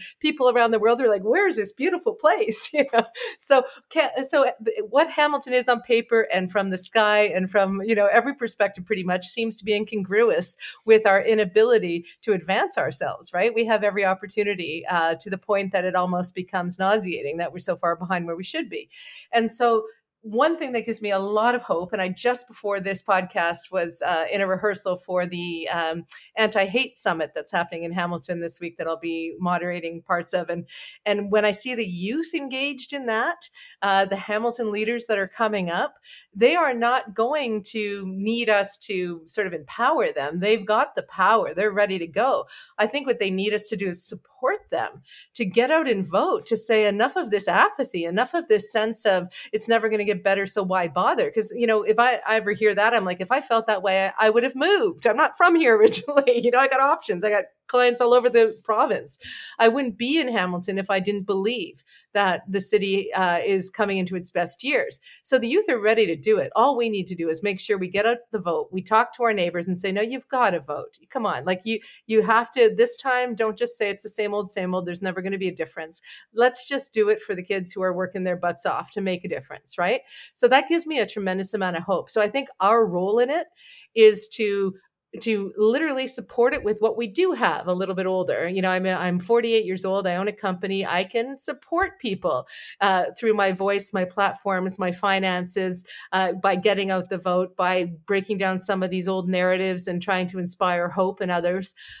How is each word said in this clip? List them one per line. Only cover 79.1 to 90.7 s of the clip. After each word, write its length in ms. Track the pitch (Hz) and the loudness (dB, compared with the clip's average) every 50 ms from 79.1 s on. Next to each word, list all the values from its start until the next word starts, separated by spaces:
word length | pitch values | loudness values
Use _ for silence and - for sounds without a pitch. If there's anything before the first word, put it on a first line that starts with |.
| 180 175 - | -4 -4 -6
a 40 | 175 | -8
difference," 500 | 156 - - - - - _ - - - | -8 -8 -10 -12 -18 -16 _ -10 -6 -2
right? 240 | 175 185 247 - - - - - - - - | -2 0 -2 -2 -6 -10 -20 -20 -20 -18 -2
So 120 | - 247 240 | 2 4 6
that 200 | 254 285 285 294 | 6 6 4 4
gives 180 | 330 330 - | 0 0 0
me 120 | 311 311 262 | -2 -2 -2
a 80 | 208 | -2
tremendous 480 | 208 - 220 190 190 185 190 190 190 - | -2 -4 -4 -4 -2 -2 -2 -4 -4 -4
amount 220 | 202 190 180 170 | -2 -2 -2 -4
of 80 | 160 175 | -4 -2
hope. 260 | - 190 165 - - | -2 -2 -2 -2 -2
So 100 | - 220 | 0 0
I 80 | 214 214 | 0 0
think 200 | 220 277 254 - - - | 0 -4 -6 -6 -4 0
our 240 | 190 202 226 233 220 | 2 4 4 4 4
role 340 | 190 175 175 185 196 214 240 | 2 0 -2 0 0 2 2
in 120 | 247 262 | 2 2
it 160 | 294 349 - - _ _ - - - - - _ - | 0 -2 -4 -6 _ _ -20 -20 -20 -20 -20 _ 4
is 340 | 226 220 214 208 190 - - | 8 8 8 8 6 -2 -6
to, 440 | - - 220 202 202 202 196 190 190 - _ _ _ _ _ _ - 202 | -4 -2 -2 -2 0 0 -2 -2 -4 -6 _ _ _ _ _ _ -12 -6
to 320 | - 226 220 202 196 - - - | -4 -2 -2 -2 -4 -4 -2 2
literally 480 | 214 220 240 294 320 311 269 262 262 | 2 2 2 2 0 0 -2 -2 -4
support 480 | 262 - - 269 - - 247 233 269 302 | -4 -6 -8 -10 -4 0 2 2 2 2
it 100 | 277 - | 0 -2
with 160 | 208 214 214 | -2 0 0
what 160 | 214 220 - | 0 0 0
we 100 | 233 240 | -2 -6
do 260 | 202 190 330 359 370 | -4 -2 0 0 0
have 360 | 330 226 233 175 151 - - 180 | 2 2 0 0 0 0 -2 -2
a 60 | 180 | -2
little 200 | 185 190 175 185 | -2 -2 -4 -4
bit 120 | 185 190 | -2 -2
older. 420 | 185 185 185 175 - 117 107 160 175 | -2 0 -2 0 -2 -2 -2 -2 -2
You 140 | 185 190 | -2 -2
know, 80 | 185 185 | 0 0
I'm, 160 | 185 185 185 | 0 0 0
I'm 320 | 190 185 175 180 180 175 180 | -2 -2 -2 -2 -2 -2 -2
forty-eight 480 | 180 - 233 233 233 233 226 220 214 | 0 0 2 2 2 2 2 0 0
years 180 | 180 185 180 - | -2 -4 -4 -4
old. 220 | 190 190 196 190 | -2 -2 -2 -2
I 100 | 185 175 | -2 -2
own 100 | 180 196 | -2 -2
a 60 | 214 | -4
company. 540 | 208 - - 190 185 180 208 190 | -4 -4 -4 -4 -4 -4 -4 -4